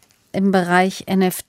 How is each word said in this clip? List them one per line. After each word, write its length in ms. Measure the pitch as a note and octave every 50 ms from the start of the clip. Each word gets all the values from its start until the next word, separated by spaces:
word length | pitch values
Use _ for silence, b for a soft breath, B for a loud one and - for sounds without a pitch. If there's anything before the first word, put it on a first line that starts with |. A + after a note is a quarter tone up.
| B B _ _ _ _ -
Im 180 | F#3+ G3 G3
Bereich 520 | F#3+ F#3 F3 F3 F3+ F3+ F#3 F#3+ - - -
N 140 | - F#3+ F#3+
F 200 | F#3+ F#3 - - -